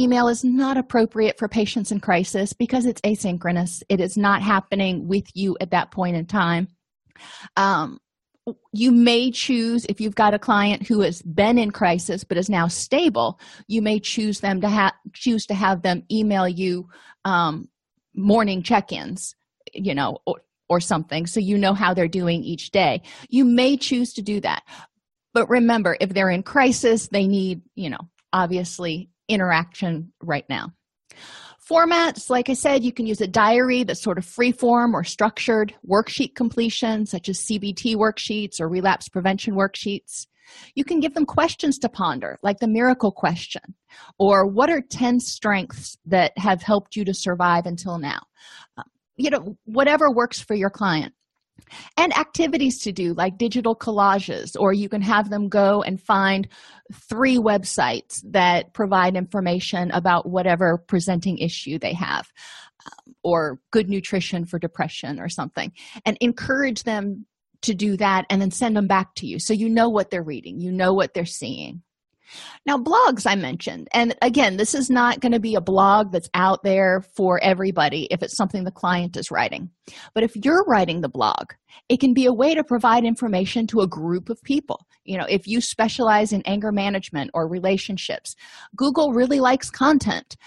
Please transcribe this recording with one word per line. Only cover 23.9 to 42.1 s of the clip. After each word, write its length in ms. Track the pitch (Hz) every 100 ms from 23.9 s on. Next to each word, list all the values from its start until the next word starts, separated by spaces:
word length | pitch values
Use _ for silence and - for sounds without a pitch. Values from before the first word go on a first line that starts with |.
| 247 240
to 100 | -
do 180 | 202 208
that. 200 | 87 76 - - - _ _ _ _
But 160 | 233 -
remember, 480 | 247 233 226 185 -
if 100 | 190
they're 200 | 190 190
in 140 | 180
crisis, 640 | 185 294 262 - 240 226 -
they 180 | 202 196
need, 360 | 196 190 175 -
you 160 | - 170
know, 80 | - 170 _ _
obviously 800 | 185 175 180 175 - 175 160 185 _ -
interaction 840 | 214 180 165 170 - 180 160 170 _
right 220 | 170 143 -
now. 260 | 120 - - _ _ _ - - - - - -
Formats, 600 | 330 339 339 330 - -
like 180 | 247 247
I 20 |
said, 320 | 254 302 277
you 80 | 240
can 140 | 233 220
use 140 | 214
a 60 | 202
diary 560 | 220 208 240 254 247
that's 200 | 226 -
sort 160 | 220 175
of 60 |
freeform 680 | 180 - 247 240 247 240 240
or 100 | 196
structured, 720 | 175 - 214 - - 220 214 -
worksheet 520 | - 196 220 - 262 -
completion, 680 | 233 233 233 - 226 220 214
such 220 | 185 -
as 120 | 190
C 180 | - 208
B 140 | 202
T 240 | 185 240 220
worksheets 640 | 220 220 - 214 202 -
or 80 | 165
relapse 400 | 180 190 - -
prevention 460 | 185 185 196 -
worksheets. 720 | 196 196 - 202 202 - - - _ _ - -
You 100 | -
can 160 | 277 330
give 140 | 302
them 100 | 330
questions 540 | 294 - 320 - 302 -
to 100 | 233
ponder, 500 | - 175